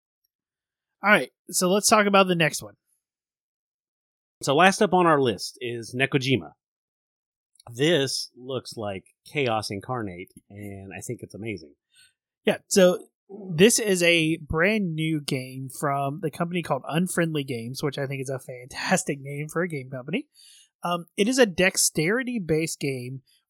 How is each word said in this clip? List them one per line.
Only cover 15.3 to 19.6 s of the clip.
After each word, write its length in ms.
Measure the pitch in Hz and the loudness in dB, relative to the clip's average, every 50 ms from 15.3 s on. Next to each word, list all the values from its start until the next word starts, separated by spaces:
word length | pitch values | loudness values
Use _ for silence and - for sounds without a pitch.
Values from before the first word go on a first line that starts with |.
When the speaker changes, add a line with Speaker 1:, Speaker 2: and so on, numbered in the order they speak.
| 143 131 127 131 131 131 135 127 | -4 -4 -4 -8 -10 -12 -12 -12
Speaker 1:
from 500 | - - 160 143 139 139 139 139 143 165 | -8 -4 -2 -2 0 0 -2 -2 -2 -4
the 100 | 165 151 | -6 -6
company 300 | - - 175 170 175 180 | -4 -4 -6 -4 -4 -4
called 220 | 156 - 151 131 - - | -4 -2 -4 -4 -4 -4
Unfriendly 560 | 139 165 185 180 - 180 170 160 156 151 139 | -2 -2 -2 0 0 0 -2 0 -2 -4 -4
Games, 400 | 131 127 117 113 120 131 - - | -4 -6 -6 -8 -8 -8 -6 -6
which 140 | 143 135 143 | -4 -4 -4
I 100 | 139 135 | -6 -6
think 140 | 139 135 | -6 -6
is 80 | 135 131 | -6 -8
a 100 | 135 139 | -8 -8
fantastic 800 | - - 127 123 123 143 - - - - 190 170 - - 147 139 | -10 -14 -16 -16 -16 -14 -12 -8 -2 0 0 0 0 -4 -6 -8
name 280 | 135 139 143 143 151 151 | -8 -10 -10 -10 -10 -6
for 120 | - 165 | -4 -4